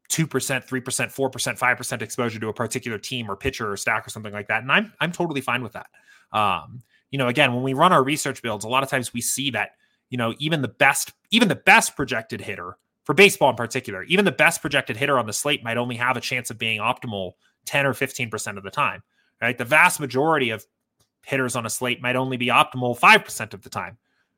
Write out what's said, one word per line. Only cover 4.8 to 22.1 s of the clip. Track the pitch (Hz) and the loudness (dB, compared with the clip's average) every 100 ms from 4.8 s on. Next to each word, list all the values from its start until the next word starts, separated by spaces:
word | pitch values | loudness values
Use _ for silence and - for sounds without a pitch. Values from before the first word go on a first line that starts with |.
| 214 - | 0 -4
I'm | 160 | -4
totally | 175 175 139 | -2 -4 -2
fine | 127 120 | -2 -4
with | 113 | -4
that. | - - _ _ _ _ | -12 -16 _ _ _ _
Um, | 107 104 87 65 123 - _ _ | 0 2 0 -6 -18 -20 _ _
you | 139 | -2
know, | 123 | 0
again, | 123 139 | 2 2
when | 123 | 2
we | 135 | -2
run | 135 175 | 4 6
our | 165 | 6
research | 131 151 143 123 | 4 0 -4 -6
builds, | 120 104 110 | -6 -6 -2
a | |
lot | 127 | 0
of | 135 | 0
times | 135 120 | -2 -4
we | 120 | -6
see | - - 139 | -4 -4 -2
that, | 107 104 _ _ _ _ | -4 -4 _ _ _ _
you | 127 | -4
know, | 117 - | -4 -2
even | 151 160 | -2 -2
the | 120 | -2
best, | - 135 - - - _ | 2 4 4 -4 -12 _
even | 220 214 | 4 4
the | 131 | 4
best | - 220 - - | 6 6 6 -2
projected | 131 117 - 107 | -4 -4 -6 -10
hitter, | 104 92 87 - _ _ | -10 -10 -12 -14 _ _
for | - | 2
baseball | 147 196 - 143 | 8 8 8 4
in | 120 | 2
particular, | 117 131 - 95 | -2 -4 -6 -8
even | 92 180 190 | 0 2 2
the | |
best | 127 156 170 | 4 2 2
projected | 160 143 - 113 | 0 0 0 -2
hitter | 139 135 | 0 2
on | 107 | 0
the | |
slate | - 147 147 | -2 -2 -2
might | 113 117 | -2 -2
only | 123 117 | -4 -2
have | 123 123 | -2 -2
a | |
chance | - 127 117 | -4 -6 -6
of | 113 | -6
being | 113 107 | -4 -2
optimal | 110 127 123 101 92 - _ _ - | -2 -4 -6 -6 -8 -12 _ _ -4
ten | 143 139 | 0 0
or | |
fifteen | 117 131 - 120 | 0 -4 -6 -8
percent | 107 - 101 | -8 -8 -10
of | 98 | -8
the | |
time, | - 127 98 - _ _ _ | -4 -2 -4 -14 _ _ _
right? | 117 120 | -4 -2
The | |
vast | 120 151 175 - | 2 6 6 4
majority | 139 127 156 156 123 | -2 0 2 2 0
of | 110 - _ _ _ _ _ - | -4 -10 _ _ _ _ _ -4
hitters | 135 127 123 | -2 -2 -2
on | 113 | -4
a | |
slate | - 127 120 | -4 -4 -2
might | 123 | -2